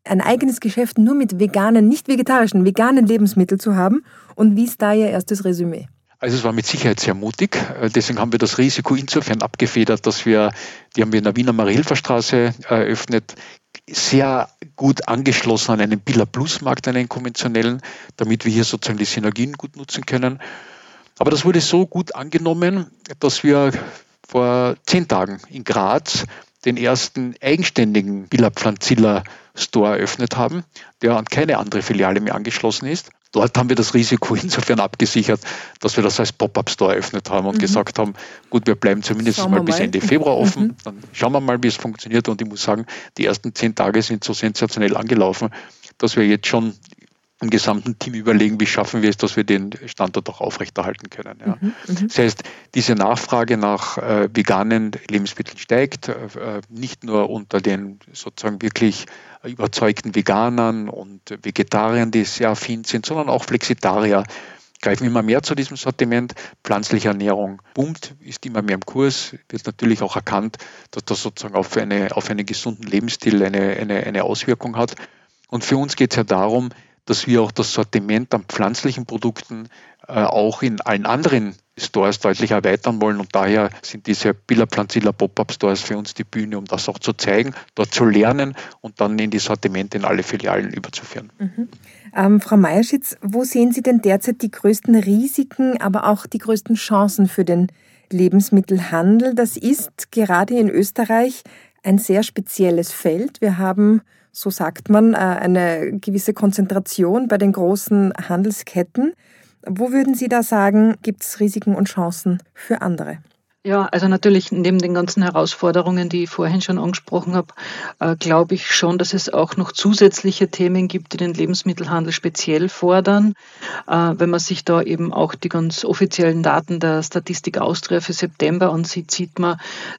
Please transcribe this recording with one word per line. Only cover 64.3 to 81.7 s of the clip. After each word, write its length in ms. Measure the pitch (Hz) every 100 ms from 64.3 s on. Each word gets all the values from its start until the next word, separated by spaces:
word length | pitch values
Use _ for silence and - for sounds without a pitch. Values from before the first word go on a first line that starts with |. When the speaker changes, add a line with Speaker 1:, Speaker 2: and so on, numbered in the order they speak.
| - - - _ _
Speaker 2:
greifen 240 | 104 101 123
immer 160 | 120
mehr 200 | 110 127
zu 120 | -
diesem 220 | 143 135 135
Sortiment. 580 | 131 - 120 120 123 - - -
Pflanzliche 460 | - 104 107 110 107
Ernährung 540 | 101 101 101 98 98 _
boomt, 420 | - 147 160 - 143
ist 240 | 139 127
immer 160 | 135 110
mehr 140 | 104
im 100 | 95
Kurs, 500 | - 131 139 135 - - -
wird 160 | 113
natürlich 380 | - - 117 110
auch 140 | 98 101
erkannt, 420 | 101 101 110 - - - -
dass 140 | 107
das 180 | - 101
sozusagen 320 | 110 - 107
auf 200 | 98 92 110
eine, 380 | 104 101 95
auf 140 | - -
einen 160 | 104
gesunden 420 | 101 107 120 107 110
Lebensstil 560 | 101 117 - 117 104
eine, 340 | 95 98 98 -
eine, 280 | 107 101
eine 200 | 98 101
Auswirkung 520 | 92 107 - 117 120 117
hat. 200 | 117 - - _ _ _ _
Und 160 | 120
für 120 | - 135
uns 200 | 143 -
geht's 200 | 131 -
ja 80 |
darum, 460 | 107 95 104 120 123 - _ _
dass 220 | - 110 -
wir 160 | 117
auch 100 | 107
das 200 | - -
Sortiment 640 | - 104 110 101 110 123
an 100 | 110
pflanzlichen 640 | 92 - 104 117 139 131 117
Produkten, 640 | 113 117 110 - 113 113 - - _ -
äh, 140 | 120
auch 400 | 107 107 107 -
in 180 | 127 107
allen 260 | - 101 104
anderen 480 | 127 165 135 104 92 _